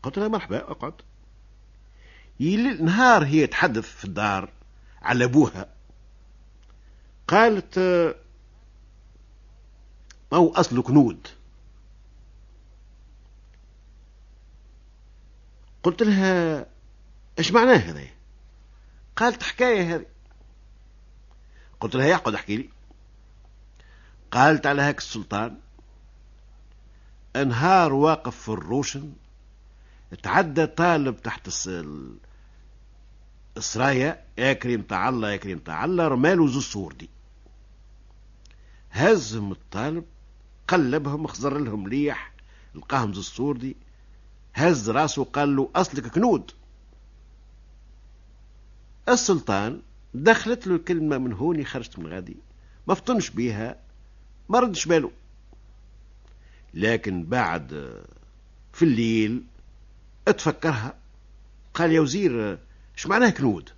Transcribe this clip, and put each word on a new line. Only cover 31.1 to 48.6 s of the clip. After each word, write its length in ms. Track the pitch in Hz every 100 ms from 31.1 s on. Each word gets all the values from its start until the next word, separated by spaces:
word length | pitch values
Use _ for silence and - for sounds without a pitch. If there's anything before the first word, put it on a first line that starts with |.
| 113
تحت 260 | 110 - -
الس-، 200 | - 95
ال-، 500 | 90 73 73 64 50 - - - - - - - - - - - - - -
السرايا، 680 | - 110 135 131 139 170 - -
يا 160 | 131
كريم 280 | 127 123 117
تاع 280 | - 95 107
الله، 220 | 123 107
يا 60 | 98
كريم 220 | 95 87
تاع 260 | 82 80 139
الله، 220 | 180 160
رمالو 400 | 127 143 185 151
زوز 160 | 131
صوردي. 460 | 139 104 87 67 - - - - - - - - - - - - - - - - - - -
هزهم 600 | - 170 214 110 110 101
الطالب، 540 | 92 - 98 131 165 165 - - - - - -
قلبهم، 600 | 180 135 147 139 147 151
خزر 300 | - 135 143
لهم 300 | 135 104 98
ليح، 440 | 131 147 120 - - - - - 78
لقاهم 380 | - 139 110
زوز 120 | 98 92
صوردي، 500 | - 139 131 131 127 - - - - - - -
هز 360 | - 160 151 107
راسه 320 | 110 156 -
وقال 340 | 135 - 143 135
له: 140 | 135 170
'أصلك 320 | 185 135 117
كنود.'" 440 | 165 240 160 - - - - - - - - - - - - - - - - - - - - - -